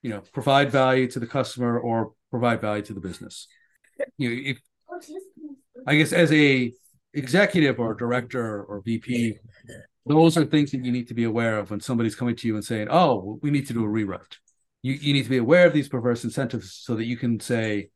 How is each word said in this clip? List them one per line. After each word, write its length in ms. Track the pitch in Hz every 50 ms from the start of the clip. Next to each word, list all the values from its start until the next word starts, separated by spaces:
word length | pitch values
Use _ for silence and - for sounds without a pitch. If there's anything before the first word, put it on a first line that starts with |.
you 80 | - 120
know, 120 | 107 101 - _
provide 400 | _ 139 113 139 135 139 143 127
value 360 | 117 135 131 131 131 131 131 123
to 80 | - 127
the 80 | 117
customer 500 | 113 - 139 127 - - 123 123 117 117
or 360 | 120 120 120 113 113 110 110 _ _ _ _
provide 300 | - 120 120 120 117 98
value 220 | - 107 104 104 101
to 100 | - 98
the 80 | 95
business. 460 | 82 92 82 - - - - - - _ _ _ _ _ _ _ _ _ _ - - - _
You 120 | - 139 120
know, 120 | 117 127 147 135
if, 100 | 127 - _ _ _ _ _ - 349 349 - - 311 381 381 - _ - 311 294 277 _ _ _ _ 247 262
I 100 | - 147
guess 180 | 151 156 - -
as 180 | 180 170 143
a 400 | 156 151 147 143 135 131 123 120 - _ _ _ _ _ _ _ -
executive 680 | 147 131 123 135 185 208 190 - 175 156 139 120 117
or 140 | 120 110 110
director 680 | - 120 117 123 127 123 120 - 127 117 110 107 101 98
or 180 | 98 104 101
V 160 | 98 113 113 110
P, 380 | - 123 123 120 117 113 104 - - - _ _ _ - - - - _ _ _ _
those 320 | - 147 156 165 165 160
are 80 | 165 147
things 260 | 143 - 151 147 143
that 140 | - 131 123
you 60 | 123
need 180 | 120 123 120 -
to 40 | 113
be 120 | 117 117
aware 320 | 113 107 117 117 113 110
of 120 | 107 101 92
when 120 | 107 101
somebody's 340 | - - 123 117 117 110 101
coming 200 | - 123 120 117
to 100 | - -
you 80 | 113 107
and 80 | 107 101
saying, 240 | - 120 107 107 104
"Oh, 500 | 143 175 180 147 120 101 90 101 113 -
we 100 | - 147
need 160 | 147 139 139
to 60 | - 120
do 100 | 117 110
a 60 | 104
rewrite." 480 | 107 110 107 98 92 - - _ - _ _ _ _ _ _ _ _ _ -
You, 100 | 131 135
you 200 | 143 147 143 139
need 100 | 139 117
to 60 | 110
be 80 | 131
aware 280 | 123 117 117 165 180 180
of 80 | 165 -
these 160 | 151 139 -
perverse 340 | - 123 110 123 117 117 -
incentives 480 | 113 - - 135 117 - 110 - - -
so 220 | - - - 117
that 100 | 110 113
you 120 | 117 123
can 220 | 117 - 120 117 107
say 500 | - - 123 113 110 110 104 101 - - _